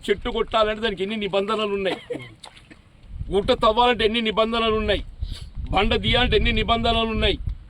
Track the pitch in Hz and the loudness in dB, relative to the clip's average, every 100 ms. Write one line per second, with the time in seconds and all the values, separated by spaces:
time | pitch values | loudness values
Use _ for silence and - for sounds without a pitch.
0 | - 202 247 226 196 220 214 214 220 185 | -2 -4 -2 -4 0 2 2 0 -4 -4
1 | 190 220 202 196 202 214 214 202 190 - | -4 -4 -2 -2 0 -2 -2 -2 -2 -4
2 | - - 123 - - - - - - - | -8 -12 -12 -18 -20 -20 -20 -20 -20 -20
3 | - - - 180 202 247 226 220 247 226 | -16 -10 -4 -2 2 4 4 6 4 4
4 | 220 233 220 208 220 226 226 220 214 185 | 2 2 0 0 0 2 0 0 0 -2
5 | - - - - - - - 185 214 233 | -2 -8 -8 -8 -12 -10 -2 0 2 2
6 | 214 233 247 214 226 226 208 233 233 226 | 2 2 4 2 2 0 2 2 2 0
7 | 226 214 214 175 - - | 0 0 0 -2 -4 -8